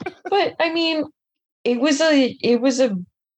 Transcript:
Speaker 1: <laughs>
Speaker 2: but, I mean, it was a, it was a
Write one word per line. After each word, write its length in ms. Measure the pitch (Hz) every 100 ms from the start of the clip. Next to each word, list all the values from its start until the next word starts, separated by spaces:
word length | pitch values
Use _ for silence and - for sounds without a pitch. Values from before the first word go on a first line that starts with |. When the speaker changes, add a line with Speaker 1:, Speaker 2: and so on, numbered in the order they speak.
| 359
Speaker 1:
<laughs> 240 | - 359
Speaker 2:
but, 240 | 392 339 -
I 120 | 330
mean, 320 | 330 330 311 302 _ _ _ _ _
it 160 | 233 240
was 200 | 294 285
a, 260 | 320 285 247 -
it 180 | 226 240
was 180 | 269 247
a 160 | 262 185 180 _ _